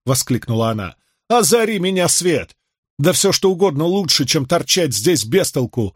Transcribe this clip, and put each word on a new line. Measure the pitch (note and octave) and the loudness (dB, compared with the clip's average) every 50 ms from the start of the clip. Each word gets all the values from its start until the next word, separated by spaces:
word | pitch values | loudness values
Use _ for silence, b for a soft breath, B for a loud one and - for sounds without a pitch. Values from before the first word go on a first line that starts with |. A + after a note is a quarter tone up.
| _ | _
воскликнула | B2+ C3 - - - B2+ A2 - - A2+ A2 A2+ A2+ | -2 -2 -2 0 -2 -2 -4 -2 -2 -2 0 0 0
она. | A2+ G#2+ G2 E2+ - _ _ _ _ _ _ _ | -2 -4 -6 -10 -12 _ _ _ _ _ _ _
«Озари | A3+ A#3+ G#3+ C#3+ G3+ A#3+ A3+ G#3+ A3 G3 | 2 2 4 4 2 2 2 0 -2 -2
меня, | E3+ F#3 F#3+ F#3 F3 D#3+ | -2 0 0 0 0 0
свет! | - - E3 F#3 D#3+ A#2+ - - - _ _ _ _ _ _ _ _ - | 0 0 0 0 0 0 -2 -6 -14 _ _ _ _ _ _ _ _ 0
Да | C#3 F3 F3+ | 0 0 2
все, | - - G3 F3+ | 2 2 2 0
что | - - F#3+ | 2 0 0
угодно | F#3+ E3 G3 F#3+ D3 C3+ D#3+ | 2 2 0 0 0 0 -2
лучше, | E3+ F#3 G3+ G3 D3 - - C#3+ | 0 0 0 0 0 0 -2 0
чем | B2 - D#3 C3 | 0 -2 -2 -2
торчать | B2+ F3 E3+ - - - F#3 F3 D3 A2+ | 0 -2 -2 -2 -2 0 0 0 0 -2
здесь | - G#2+ E3 F3+ C#3+ G2 | 0 0 2 2 2 0
без | A2 A#2+ F#3+ - - - | 0 0 0 0 0 -2
толку!» | D3 B2+ A2 - - A2 G2 - | -4 -4 -2 -2 -4 -4 -4 -6